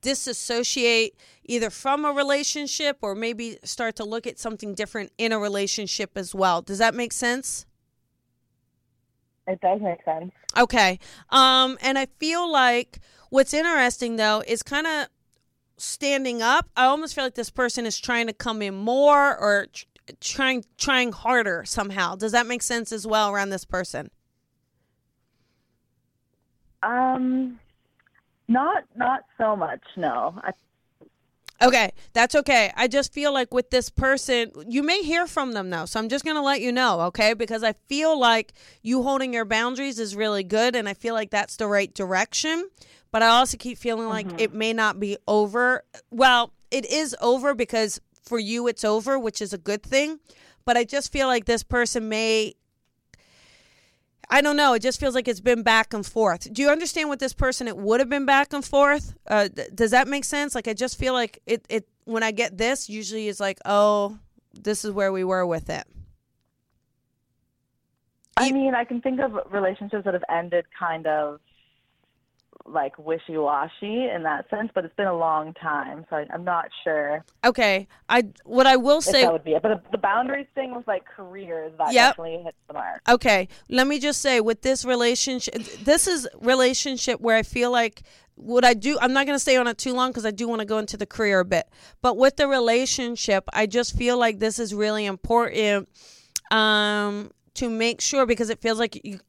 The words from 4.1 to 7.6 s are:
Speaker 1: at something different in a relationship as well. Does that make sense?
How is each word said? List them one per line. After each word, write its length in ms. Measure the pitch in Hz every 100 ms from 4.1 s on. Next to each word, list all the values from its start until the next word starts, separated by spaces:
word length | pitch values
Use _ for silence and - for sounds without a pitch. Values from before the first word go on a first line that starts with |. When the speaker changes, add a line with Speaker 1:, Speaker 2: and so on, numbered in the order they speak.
| 233 233
Speaker 1:
at 100 | -
something 340 | 226 214 208 190
different 360 | 208 226 202 -
in 140 | 226
a 80 | 220
relationship 720 | 208 202 196 - 196 - 202 -
as 160 | 180 196
well. 260 | 190 170
Does 160 | - 196
that 160 | 226
make 180 | 240 240
sense? 540 | - 240 247 262 -